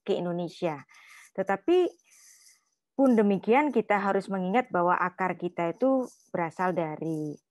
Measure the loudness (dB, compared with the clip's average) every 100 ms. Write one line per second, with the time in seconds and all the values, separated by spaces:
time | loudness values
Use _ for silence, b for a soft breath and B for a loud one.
0 | -6 -4 -4 -6 -8 -6 -6 -6 -14 B
1 | B B B -8 -4 -2 2 2 2 -2
2 | _ b b b b b b _ _ 2
3 | 4 6 4 2 2 2 2 0 0 0
4 | 0 -2 -2 -4 -2 -2 -2 0 2 2
5 | -2 -2 -4 -4 -6 -4 -6 -2 0 0
6 | -2 -10 _ -6 -6 -4 -4 -2 -4 -6
7 | -6 -6 -8 -12 _